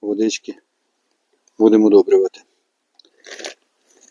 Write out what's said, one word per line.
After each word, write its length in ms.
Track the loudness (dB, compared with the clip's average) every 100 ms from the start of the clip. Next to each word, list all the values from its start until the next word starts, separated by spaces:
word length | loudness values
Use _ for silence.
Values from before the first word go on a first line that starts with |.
водички. 540 | -10 -6 -6 -8 -14 -20 _ _ _ _ _ _ _ _ _ -2
Будемо 280 | 2 2 4
удобрювати. 540 | 2 2 0 -2 -8 _ _ _ _ _ _ _ _ -20 -20 -20 -20 _ _ _ _ _